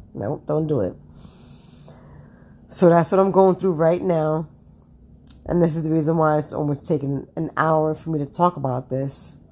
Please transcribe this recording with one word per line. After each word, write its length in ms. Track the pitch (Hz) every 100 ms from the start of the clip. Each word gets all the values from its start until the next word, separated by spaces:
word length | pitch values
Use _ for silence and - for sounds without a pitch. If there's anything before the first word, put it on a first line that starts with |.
| - 135
Nope, 280 | 107 147 -
don't 180 | 151 156
do 140 | 139
it. 160 | 90 - - - - - - - - - - - - - - - - - -
So 160 | - 180
that's 220 | 170 165
what 80 | 185
I'm 120 | 196
going 260 | 180 190 175
through 160 | 190
right 280 | 156 165 175
now. 460 | 190 165 156 156 156 - - - _ - - - - - -
And 160 | 175
this 140 | 165 160
is 80 |
the 80 | 156
reason 260 | 160 151 165
why 220 | 156 151
it's 120 | 151
almost 360 | - 147 143 -
taken 400 | 151 139 139 - -
an 160 | 156 -
hour 380 | 156 156 156
for 160 | 156 160
me 80 | 156
to 80 | 143
talk 320 | - 175 160
about 320 | 135 127 131
this. 460 | 131 135 - - - -